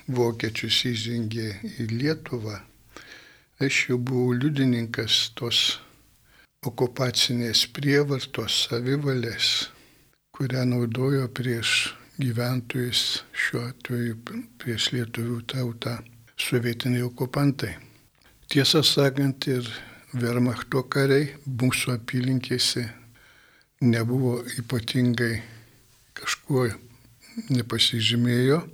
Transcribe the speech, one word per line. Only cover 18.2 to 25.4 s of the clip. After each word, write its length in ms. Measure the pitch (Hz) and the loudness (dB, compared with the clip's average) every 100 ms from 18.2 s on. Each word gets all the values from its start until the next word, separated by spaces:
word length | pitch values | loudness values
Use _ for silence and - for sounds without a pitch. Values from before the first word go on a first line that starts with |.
| _ _ - | _ _ 0
Tiesą 320 | 139 131 160 | 2 4 6
sakant, 640 | - 151 139 135 139 131 147 | 4 6 4 4 0 0 -2
ir 220 | 127 117 113 - - - | -2 -4 -10 -14 -20 -8
Wehrmachto 720 | 127 120 120 123 113 - 131 | -2 0 2 2 0 -2 -2
kariai 460 | 127 143 139 139 147 - | 0 2 4 4 2 -6
mūsų 500 | 135 120 127 - - | -6 0 2 2 0
apylinkėse 920 | 120 113 127 131 127 - 123 - 123 110 - - - - - _ _ _ - | -2 -2 -2 2 0 0 0 0 0 -4 -10 -20 -20 -20 -20 _ _ _ 0
nebuvo 600 | 123 117 117 131 127 120 - | 4 4 2 0 0 0 -4
ypatingai, 840 | - 117 123 113 127 123 117 117 113 | -8 -4 -4 0 2 2 2 0 -2